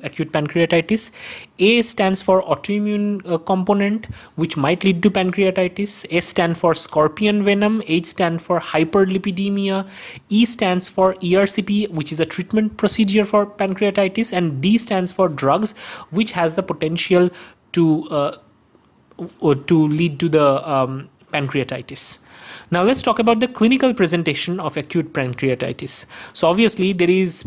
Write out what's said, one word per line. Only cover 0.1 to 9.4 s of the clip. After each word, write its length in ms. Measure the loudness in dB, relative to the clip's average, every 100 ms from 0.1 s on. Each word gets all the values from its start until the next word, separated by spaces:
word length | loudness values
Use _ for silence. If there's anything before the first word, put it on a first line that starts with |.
| -8 -4
pancreatitis. 800 | -2 -2 0 2 2 2 -2 -4 -12 -18 -18 -18 0
A 240 | 2 4
stands 400 | 0 0 0 0
for 200 | 2 2
autoimmune, 840 | 2 -4 -2 -2 -2 -2 -2 -4 -4
uh, 100 | -6
component 680 | 0 -2 2 0 0 -2 -8 -18 -16 -6
which 200 | -4 0
might 280 | 0 2
lead 180 | 2 2
to 80 | 2
pancreatitis. 960 | 2 -2 0 0 2 -2 -4 -6 -6 -2 -2
S 100 | -2
stand 300 | 0 0 2
for 180 | 0
scorpion 680 | 0 -2 0 0 2 0 2
venom, 400 | 2 2 2 0 0
H 200 | -2 -2
stand 340 | -2 -2 -2
for 200 | -2 -2
hyperlipidemia, 1300 | 0 0 2 2 2 0 -4 -4